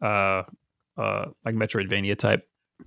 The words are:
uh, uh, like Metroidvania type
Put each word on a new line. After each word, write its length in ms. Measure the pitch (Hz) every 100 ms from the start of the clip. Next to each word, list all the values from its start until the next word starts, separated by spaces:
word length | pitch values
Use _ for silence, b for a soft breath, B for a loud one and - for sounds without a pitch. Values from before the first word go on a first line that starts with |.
uh, 400 | 110 101 98 95 - - _ _ _ -
uh, 260 | 104 101 101 - 113
like 80 |
Metroidvania 640 | 110 110 107 95 101 98 101
type 300 | 104 104 - _ _ -